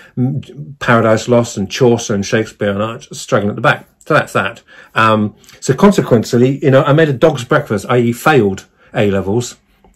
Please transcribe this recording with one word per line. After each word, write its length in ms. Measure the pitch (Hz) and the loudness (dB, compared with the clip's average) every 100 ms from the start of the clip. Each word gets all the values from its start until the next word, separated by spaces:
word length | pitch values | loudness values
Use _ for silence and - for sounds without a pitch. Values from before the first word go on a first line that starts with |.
| - - | -14 -4
mm, 600 | 127 147 - 143 151 - | -4 -4 -10 -18 -18 -10
Paradise 500 | - 117 110 110 - | 0 2 2 0 2
Lost 280 | 120 117 107 | 0 0 -6
and 140 | 95 | -8
Chaucer 440 | - 123 113 - | 0 2 2 -2
and 120 | 101 98 | -6 -2
Shakespeare, 440 | 110 107 - 104 | -4 -4 -4 -4
and 120 | 98 | -4
I 140 | 110 120 | -6 -8
was 220 | - - | -16 -18
struggling 300 | - 117 101 | -4 -2 -2
at 60 | |
the 80 | 120 | -2
back. 260 | 139 110 - _ - | -2 -2 -6 _ -2
So 60 | |
that's 220 | 147 117 | -2 0
that. 260 | 113 98 - _ - - | -4 -4 -8 _ -20 -8
Um, 400 | - 110 107 104 - - - | 0 2 2 -2 -6 -20 -10
so 120 | - | -4
consequently, 920 | - 202 196 - 117 - 120 127 143 | 2 4 4 2 0 2 2 2 2
you 80 | 147 | 2
know, 120 | 131 | 2
I 100 | 147 | 4
made 160 | 151 156 | 2 2
a 60 | |
dog's 300 | 120 165 139 | 2 0 0
breakfast, 420 | - 151 - 104 - | -2 -2 -2 -6 -2
i 100 | 123 | 0
e 140 | 117 | 0
failed 540 | 117 156 143 101 95 - _ _ | 0 2 2 2 -2 -12 _ _
A 180 | 127 104 | -2 0
levels. 460 | 98 95 117 - - _ _ _ | 0 -2 -4 -6 -14 _ _ _